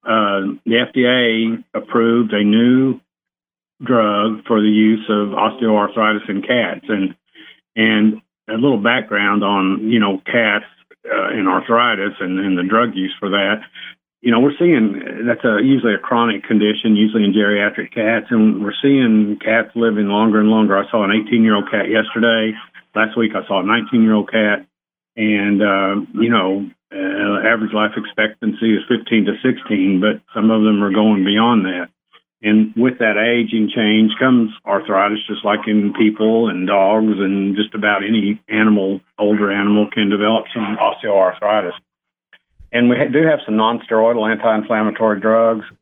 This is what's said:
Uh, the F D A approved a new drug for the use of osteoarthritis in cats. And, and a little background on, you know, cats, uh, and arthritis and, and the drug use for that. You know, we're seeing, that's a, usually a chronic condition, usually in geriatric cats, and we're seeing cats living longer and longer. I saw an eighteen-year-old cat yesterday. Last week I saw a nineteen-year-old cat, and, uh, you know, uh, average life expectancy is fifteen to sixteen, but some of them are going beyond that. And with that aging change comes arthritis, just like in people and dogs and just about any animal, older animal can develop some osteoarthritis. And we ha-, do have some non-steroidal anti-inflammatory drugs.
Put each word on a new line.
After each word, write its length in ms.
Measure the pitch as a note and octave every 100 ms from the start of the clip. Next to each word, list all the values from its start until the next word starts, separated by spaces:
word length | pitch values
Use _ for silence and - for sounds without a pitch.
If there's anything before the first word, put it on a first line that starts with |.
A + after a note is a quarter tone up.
Uh, 560 | - A2 G#2 G2 G2 - -
the 180 | A#2
F 80 | B2
D 140 | C3 B2
A 720 | B2+ A#2 A2+ A2+ A2+ - -
approved 540 | - A#2+ A2+ A#2 A2
a 100 | G#2
new 560 | G#2 A2 A#2+ B2+ C3 B2+ _ _ _ _ _ _ _ _
drug 640 | B2+ B2 G#2+ G#2 G#2+ G#2+ -
for 140 | A2
the 80 | G#2+
use 380 | G#2+ G#2+ A2 -
of 200 | G#2 G#2
osteoarthritis 1000 | G2 G#2+ - A2+ G#2+ G2+ A#2 G#2+ G#2 -
in 140 | G2
cats. 440 | - B2 F#2+ - -
And, 260 | G#2+ F#2+ - _ - - _ _ A2
and 440 | A2 A2 G#2+ G#2+ _ _ -
a 60 |
little 280 | A2 C#3 A#2+
background 640 | G#2+ B2+ A2 G#2 G2+ G#2
on, 440 | G2+ G2+ F#2+ G2 A2
you 120 | A#2
know, 200 | G2+ F#2+ -
cats, 380 | A#2+ A2 G#2 - _ _ _ -
uh, 220 | - -
and 180 | A2 F#2+
arthritis 680 | F#2 - A#2 A#2+ G#2 G2+ -
and, 200 | F#2 F#2
and 180 | G2 F2+
the 60 |
drug 320 | F#2 A2 A#2+ F#2+
use 180 | F#2+ -
for 100 | G2+
that. 320 | G2+ G2 G#2+ - - - - _ _
You 80 | B2
know, 100 | A#2
we're 160 | C#3 C#3+
seeing, 680 | F3 C#3+ G#2+ - - G#2+ A#2
that's 180 | A#2
a, 180 | B2 G#2
usually 320 | C3 C3+ A2+
a 40 | G2
chronic 460 | - A#2+ A#2 G2+
condition, 500 | - A2 G#2 G#2+ A2+
usually 300 | G#2 G#2+ A2
in 80 | G2+
geriatric 640 | G2+ G#2 G#2 G#2 - -
cats, 320 | - G#2+ A2+ A2
and 340 | A#2 A2 F#2+
we're 120 | G#2 -
seeing 560 | C#3 C#3 B2 G#2+ G#2 G2+
cats 280 | - A2+ A2
living 340 | A#2 A#2 G#2+ G2+
longer 320 | G#2 A2 G#2+
and 100 | G#2+
longer. 260 | A2 G#2 G2
I 140 | G2+
saw 140 | A#2
an 60 | G2
eighteen-year-old 600 | G#2+ G#2+ A#2+ A2+ G#2 G2
cat 180 | G#2+ G2
yesterday. 640 | A2 A2 A2+ A#2 A2+ A2 G#2+ - - _
Last 220 | G#2 A2 A#2
week 160 | A2
I 120 | G#2+ -
saw 140 | G2
a 40 |
nineteen-year-old 680 | F#2 A2+ A2 A#2+ A2 G#2+ G2+
cat, 360 | A2+ G#2+ G2+ - _ _ _ _ -
and, 460 | G#2+ G#2 G2+ G2
uh, 420 | G#2 G2 G2 G2+ - -
you 80 | A#2
know, 400 | A#2 F#2+ G2 G2 _ _
uh, 560 | G2 F#2+ G2 G2+ G2+ A2
average 240 | A2+ A2
life 200 | G#2+ G#2+ -
expectancy 800 | - - G#2+ - A2 G2+ A2+
is 80 | G#2+ -
fifteen 380 | A#2 - A2+
to 160 | G2+ -
sixteen, 600 | B2+ - - G#2 F#2+ F#2
but 180 | G#2 G#2+ _
some 160 | A2+ A2
of 140 | A2
them 200 | G#2+ G#2
are 80 | G2+
going 320 | G2 G#2+ G#2
beyond 400 | F#2+ G#2 A#2 A#2
that. 240 | F#2 F2+ F2 _ _ _ _ _
And 320 | G#2+ G#2+ G#2+ A#2
with 220 | B2+ B2
that 180 | A2+ G#2
aging 540 | A#2 A#2+ A2 A#2 G#2+
change 380 | A#2+ G#2+ A2 A2 G#2+
comes 320 | C3 B2 A2 A2 G#2+
arthritis, 540 | G2 - G2 G2+ G#2+ -
just 180 | G#2 G#2
like 140 | G#2+ A2
in 280 | G#2+ G2+
people 540 | G2+ G#2+ G#2+ A2 A2+ A#2
and 180 | F2+ F#2
dogs 500 | G2+ G2 A2 A2 G2
and 380 | F#2+ G2 G2 G2
just 180 | G#2+
about 300 | G#2+ G#2 G2+
any 360 | G2 A2+ G2+ G#2+ -
animal, 520 | G#2+ A2 G#2 F#2+ F#2+ _ -
older 320 | G#2 G#2 G2+
animal 380 | G2+ G2+ G#2 G#2
can 200 | - G#2
develop 340 | G2+ G#2 A2 -
some 240 | A#2+ G#2 G#2+
osteoarthritis. 960 | A2 - A2 G2 F#2 - G#2 G#2+ F2+ - _ _ _ _ _ - _ _ -
And 160 | A#2+ A#2+
we 80 | B2
ha-, 160 | D3
do 140 | C3 D#3+
have 140 | D3+
some 120 | - G#2+
non-steroidal 760 | A2 A#2 - A2 A2+ A#2+ A2
anti-inflammatory 880 | G#2+ A#2 G#2+ G#2 A2 G#2+ - A2 G2+
drugs. 460 | A2 A2+ A2+ A2 - _